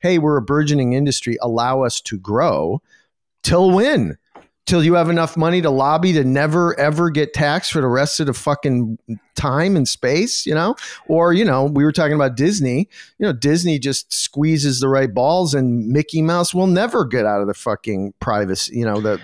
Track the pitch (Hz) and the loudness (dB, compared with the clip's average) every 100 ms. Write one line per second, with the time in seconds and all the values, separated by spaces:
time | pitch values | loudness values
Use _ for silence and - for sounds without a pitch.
0 | 175 175 151 143 110 143 147 147 123 127 | 0 2 2 0 0 0 2 0 0 0
1 | 143 120 - 117 120 113 120 131 127 - | 0 -2 -4 -4 -2 -2 0 0 -2 -4
2 | - 101 95 110 160 78 80 123 - _ | -8 -10 -4 0 0 0 -2 -4 -8 _
3 | _ _ _ _ - 170 185 185 254 269 | _ _ _ _ 0 2 4 4 2 2
4 | 92 69 _ - - _ - 175 156 175 | -2 -6 _ -20 -20 _ -2 2 4 4
5 | 165 170 160 165 160 180 165 135 139 156 | 2 0 0 0 0 2 0 2 2 2
6 | 185 165 131 135 151 165 175 165 147 151 | 2 2 2 2 2 2 0 0 0 2
7 | 170 151 143 - 147 165 - 165 131 123 | 0 0 -2 0 0 0 -2 -2 0 0
8 | 147 - 147 123 - 143 147 123 113 113 | 0 -2 -4 -2 -2 -2 0 -2 -2 -6
9 | - 113 - - 143 135 180 190 127 - | -10 -14 -12 -6 -2 0 0 0 0 -2
10 | 127 151 233 - - 151 180 277 - - | 0 0 0 -4 -2 -2 0 -4 -10 -12
11 | - 160 170 175 220 131 139 143 151 151 | -2 2 4 4 2 2 0 2 2 2
12 | 151 151 135 120 156 208 131 127 196 - | 0 2 0 0 0 0 0 -2 -4 -8
13 | - - 202 123 143 165 175 151 135 135 | -20 -4 -4 0 0 0 0 -2 -2 -6
14 | - - - 139 156 156 143 123 135 135 | -6 -8 -6 -2 0 2 0 0 0 2
15 | 131 101 135 180 175 139 131 120 110 139 | 0 0 0 0 0 0 0 0 0 -2
16 | 151 160 156 175 170 180 190 180 233 240 | 0 -2 0 0 0 0 2 2 0 0
17 | 139 120 107 104 101 101 - 104 - 98 | -2 0 0 0 -2 -4 -4 -6 -4 -6
18 | 98 - - 107 98 95 - 120 117 104 | -6 -6 -4 -2 -2 -4 -4 -4 -2 -2
19 | 107 98 | -2 -4